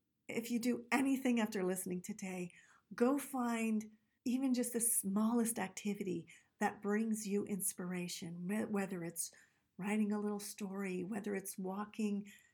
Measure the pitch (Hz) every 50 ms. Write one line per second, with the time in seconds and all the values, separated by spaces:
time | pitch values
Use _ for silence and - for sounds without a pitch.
0 | _ _ _ _ _ - - 233 226 226 240 233 233 247 233 233 - - 233 277
1 | 269 269 269 254 - 254 240 233 214 214 - 202 180 180 190 185 - 190 180 180
2 | 180 - 202 - 196 185 185 185 175 175 - - - - - - _ - 190 -
3 | 240 254 285 277 - - - 254 240 233 233 226 226 226 220 214 214 - - -
4 | _ _ _ _ - 254 233 262 269 262 247 247 240 226 - 233 226 - - -
5 | - 196 196 214 220 226 240 240 226 226 - 226 185 185 - - - 208 202 202
6 | 190 185 175 170 160 - - - _ _ _ - 214 202 - - - 202 208 214
7 | 226 226 214 214 202 196 196 202 - - 208 180 180 - - - 185 180 180 180
8 | 175 175 - - 196 170 170 175 175 180 208 214 220 214 214 196 196 185 196 175
9 | 165 170 170 - - - - - - _ _ _ _ _ _ - 180 208 208 214
10 | 214 202 208 208 208 208 208 202 202 - - - 208 185 190 196 196 190 185 185
11 | 180 180 226 208 196 208 202 190 190 - - - 185 185 190 202 214 208 - -
12 | 214 208 208 202 202 - - - - _